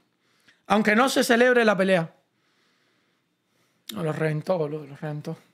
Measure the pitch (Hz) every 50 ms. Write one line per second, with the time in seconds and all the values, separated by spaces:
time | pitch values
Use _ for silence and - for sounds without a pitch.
0 | _ _ _ _ _ _ _ _ _ _ _ _ _ - 196 214 214 214 208 226
1 | 262 269 - 285 240 - 233 226 247 254 247 240 226 214 202 180 190 190 190 170
2 | 165 - - _ _ _ _ _ _ _ _ _ _ _ _ _ _ _ _ _
3 | _ _ _ _ _ _ _ _ _ _ _ _ _ _ _ _ _ - - 190
4 | 165 156 147 147 160 156 151 151 - - 190 165 156 143 156 151 147 135 143 -
5 | 165 151 147 151 - 160 160 - _ _